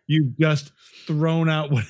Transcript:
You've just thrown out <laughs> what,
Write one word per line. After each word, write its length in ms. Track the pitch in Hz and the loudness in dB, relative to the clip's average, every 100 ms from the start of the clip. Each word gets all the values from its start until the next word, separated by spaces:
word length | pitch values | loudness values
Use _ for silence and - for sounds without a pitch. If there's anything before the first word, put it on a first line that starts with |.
| - | -2
You've 300 | 156 139 113 | 0 0 0
just 320 | 156 147 - _ - - - | 0 0 -4 _ -20 -20 -6
thrown 420 | 151 160 165 160 | -2 0 0 0
out 220 | 156 147 | 0 0
<laughs> 0 | |
what, 120 | 131 104 | -2 -2